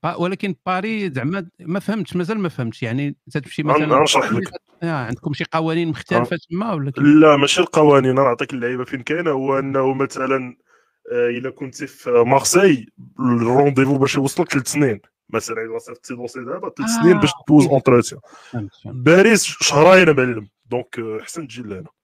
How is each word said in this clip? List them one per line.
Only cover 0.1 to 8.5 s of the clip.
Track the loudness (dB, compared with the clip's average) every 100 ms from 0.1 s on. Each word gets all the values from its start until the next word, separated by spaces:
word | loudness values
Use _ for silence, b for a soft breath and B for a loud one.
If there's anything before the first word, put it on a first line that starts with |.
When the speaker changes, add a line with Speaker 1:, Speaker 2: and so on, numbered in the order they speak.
| -4
Speaker 1:
ولكن | -6 -6 -8 -8 -6
باري | -6 -4 -6 -6
زعما | -6 -6 -6 -10 _
ما | -8 -8
فهمتش، | -4 -6 -4 -6
مازال | -4 -4
ما | -6
فهمتش، | -6 -8 -6
يعني | -6 -4 -6 -8 _
تتمشي | -10 -10 -8
Speaker 2:
غن-، | 0
Speaker 1:
مثلا | 0 2 2
Speaker 2:
غنشرح | 2 0 -2
لك. | -4 -6 -12 _ _
Speaker 1:
آه، | -6 -6
عندكم | -6 -8 -8
شي | -8 -6
قوانين | -4 -2 -2 -4
مختلفة | -6 -2 -2 -2 -6
Speaker 2:
غن-، | _
Speaker 1:
تما | -8 -6
ولا | -4 -6
كيف؟ | 0
Speaker 2:
لا، | 6 8 8 6
ماشي | 4 0
القوانين، | 0 4 6 6 4
انا | 2
نعطيك | 2 0 -6